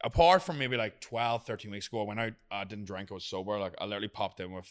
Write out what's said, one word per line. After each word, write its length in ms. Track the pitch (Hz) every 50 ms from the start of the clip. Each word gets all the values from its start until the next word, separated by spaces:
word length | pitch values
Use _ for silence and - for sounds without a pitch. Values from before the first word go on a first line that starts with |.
| -
apart 400 | 117 - - 165 175 185 185 -
from 160 | 185 160 143
maybe, 180 | 135 123 127
like, 240 | 117 110 104 - -
twelve, 440 | - - 117 113 120 117 117 113 -
thirteen 240 | - 110 - - 104
weeks 160 | 101 101 -
ago, 140 | - 117 113
I 40 | 104
went 140 | 104 104 113
out, 140 | 113 113 113 - - -
I 140 | 101 101 98
didn't 220 | 95 107 104 101
drink, 240 | 95 98 95 98 95 101
I 20 |
was 100 | 92 -
sober. 320 | - 98 95 92 101 104 104
Like, 160 | 98 90 90 -
I 40 | 90
literally 240 | 104 104 101 107 104
popped 320 | - - 101 92 - -
in 100 | 92 90 92
with 160 | 92 90 -